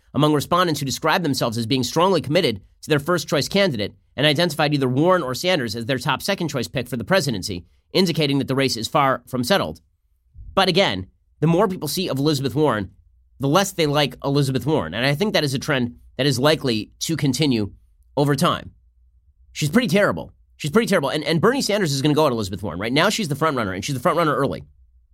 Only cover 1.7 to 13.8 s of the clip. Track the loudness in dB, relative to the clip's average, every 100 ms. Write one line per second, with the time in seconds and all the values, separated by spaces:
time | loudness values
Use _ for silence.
1.7 | 0 0 2 2 2 0 0 0 -2 -10
2.7 | _ -2 0 0 -2 0 -2 0 0 0
3.7 | 0 -6 -10 _ 0 2 2 0 0 0
4.7 | 2 0 2 2 2 0 -4 -2 0 -2
5.7 | -6 -4 -4 -2 -2 -2 -4 -4 -4 -4
6.7 | -6 -6 -6 0 0 0 -2 -6 -8 -10
7.7 | _ _ 2 2 2 0 0 0 0 0
8.7 | -2 -2 0 2 0 -4 -4 0 0 0
9.7 | -8 _ _ _ _ _ -20 -4 0 2
10.7 | 2 2 0 -8 _ _ _ 2 4 2
11.7 | -2 -6 -4 -4 -2 0 0 -2 0 0
12.7 | 0 -4 -10 _ _ _ -6 0 2 2
13.7 | 0